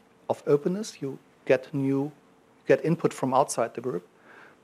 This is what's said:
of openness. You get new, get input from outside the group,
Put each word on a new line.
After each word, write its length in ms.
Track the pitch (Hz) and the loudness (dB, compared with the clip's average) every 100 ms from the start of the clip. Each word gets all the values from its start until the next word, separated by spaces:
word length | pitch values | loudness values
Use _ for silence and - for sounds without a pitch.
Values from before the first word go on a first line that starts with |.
| _ _ - | _ _ -6
of 140 | - - | -6 2
openness. 540 | 143 175 190 220 - | 2 2 -4 -8 -10
You 180 | 139 143 _ _ - | -10 -10 _ _ 0
get 280 | 131 - | 0 0
new, 380 | 139 135 135 143 - _ _ _ _ - | -4 0 0 -2 -8 _ _ _ _ 2
get 160 | 139 | 2
input 300 | 156 165 143 | 4 0 0
from 200 | - 131 | -2 0
outside 400 | 127 147 - 117 | 2 2 0 -4
the 80 | - | -4
group, 260 | 127 175 - _ - - - _ | -6 -6 -10 _ -20 -20 -20 _